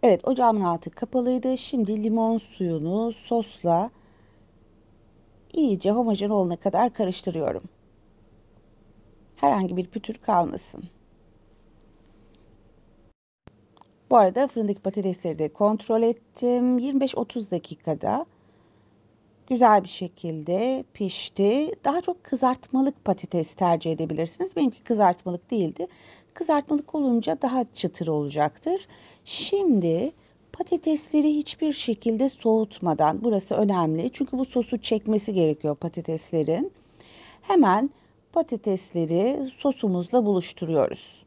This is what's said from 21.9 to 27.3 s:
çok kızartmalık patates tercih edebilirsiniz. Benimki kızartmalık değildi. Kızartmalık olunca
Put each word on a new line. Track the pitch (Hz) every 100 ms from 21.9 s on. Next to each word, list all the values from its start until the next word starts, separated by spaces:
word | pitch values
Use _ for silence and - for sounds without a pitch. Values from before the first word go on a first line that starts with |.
| 294
çok | - 349
kızartmalık | - 262 254 262 - 262 269 - -
patates | 185 - 175 156
tercih | - 180 170 165
edebilirsiniz. | 156 160 151 170 - 370 339
Benimki | 277 -
kızartmalık | - 220 196 180 - 175 _
değildi. | 226 175 - 180 - - - _
Kızartmalık | - 330 302 285 294 294 311
olunca | 277 233 226